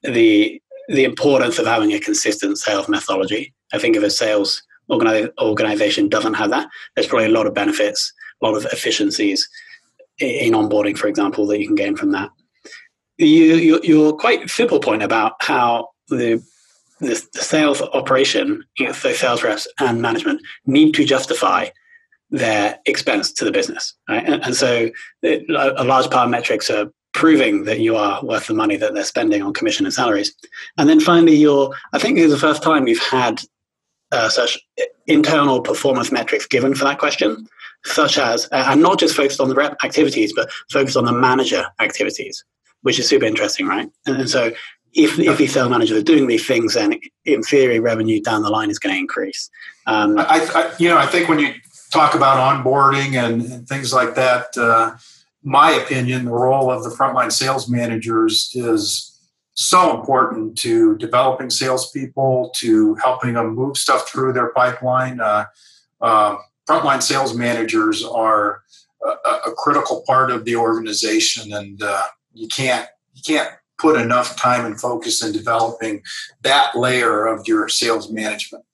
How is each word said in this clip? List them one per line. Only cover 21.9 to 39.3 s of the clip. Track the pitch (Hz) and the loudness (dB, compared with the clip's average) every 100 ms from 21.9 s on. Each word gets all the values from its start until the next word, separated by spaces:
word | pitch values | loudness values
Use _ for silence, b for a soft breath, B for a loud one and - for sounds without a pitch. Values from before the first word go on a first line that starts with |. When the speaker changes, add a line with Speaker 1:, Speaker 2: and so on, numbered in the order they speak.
| b b b _ | b b b _
Speaker 1:
their | - 117 107 101 - - | -4 -2 0 -2 -2 -4
expense | - - 107 98 | -2 -2 -2 -4
to | - 110 | -4 -2
the | |
business, | 95 - - - - - | -2 -4 -6 -12 -14 -6
right? | 117 - | -4 0
And, | 143 | -2
and | 123 123 | -2 -2
so | 131 117 117 B B B | 0 0 -2 B B B
it, | - 156 - | -2 -2 -2
a, | 147 135 131 | -2 0 0
a | 127 | 0
large | 131 127 | 2 2
part | 127 123 | 2 2
of | |
metrics | 120 117 110 - | 0 -2 -2 -2
are | 107 104 _ _ | -4 -4 _ _
proving | - 160 151 120 101 104 | 0 4 4 4 0 -2
that | 110 | -2
you | 113 110 | 0 0
are | 104 98 123 | 0 -4 -4
worth | 110 - | -6 -2
the | 110 | -2
money | 107 104 | 0 0
that | 107 139 | -2 -2
they're | |
spending | 147 - 113 104 | -4 -2 0 0
on | 101 | -2
commission | 101 110 104 98 | -4 -4 -2 -2
and | |
salaries. | - 123 101 104 _ B B B - | -2 0 0 -2 _ B B B 0
And | 143 | 4
then | 156 | 6
finally, | 156 170 165 151 | 6 6 6 6
your, | 151 143 135 B B | 6 4 2 B B
I | 143 | -2
think | 254 185 | 0 4
this | 165 | 4
is | |
the | 139 | 4
first | 156 151 | 2 0
time | 165 156 127 | 2 2 2
we've | 113 | 0
had, | - 127 123 110 - _ _ _ _ _ _ | 0 0 0 -4 -10 _ _ _ _ _ _
uh, | 127 110 | -2 0
such | 110 117 - _ - 508 _ - | 0 0 -4 _ -8 -8 _ 2
internal | 151 156 156 143 123 | 2 4 4 4 2
performance | 117 123 139 127 117 | 0 -2 0 0 0
metrics | 127 113 - - | -2 -2 -4 0
given | 131 131 | 0 0
for | 135 139 | 0 0
that | 143 | 0
question, | 147 - - 110 - B B B - | -2 0 -2 -2 -12 B B B -6
such | - 143 147 | 0 0 2
as, | 123 117 - | 0 -2 -2
uh, | - 131 | -2 2
and | 135 | 4
not | 170 190 | 4 4
just | 160 - | 2 2
focused | 139 | 0